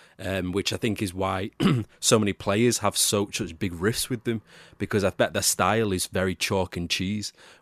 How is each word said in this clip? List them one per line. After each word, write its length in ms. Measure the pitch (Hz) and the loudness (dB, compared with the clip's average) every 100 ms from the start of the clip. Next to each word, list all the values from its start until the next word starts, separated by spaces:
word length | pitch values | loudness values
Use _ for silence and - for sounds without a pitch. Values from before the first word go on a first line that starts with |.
| - - | -20 -12
Um, 300 | 95 95 92 | -4 -2 -2
which 220 | 95 - | -2 -2
I 60 | 101 | -2
think 220 | 120 101 | -2 -2
is 140 | 98 | -4
why 380 | 92 95 95 101 - | -2 -2 -2 -6 -2
<clears throat> 400 | 190 131 101 _ | 0 0 -2 _
so 180 | - 113 | 4 4
many 140 | 104 | 4
players 460 | 95 - 104 120 113 | 0 0 4 4 4
have 180 | 104 - | 0 2
so, 320 | - 104 101 | 2 2 0
such 240 | - 92 82 | -4 -8 -4
big 160 | 98 | -6
rifts 380 | 85 - - - | 0 0 0 -4
with 140 | 123 | -4
them, 180 | - 113 - - - - | -2 -4 -6 -20 -20 -10
because 280 | 101 104 | -2 0
I 60 | 95 | 0
bet 220 | - 107 | 2 0
their 100 | 80 | 2
style 500 | - - 92 110 107 | 0 2 2 2 2
is 160 | 92 - | 0 -2
very 260 | 95 92 | -2 -2
chalk 420 | 90 - 98 90 92 | -2 -2 0 -2 -4
and 140 | 87 | -4
cheese, 420 | - 92 104 101 - - - | -2 -2 -4 -6 -12 -20 -8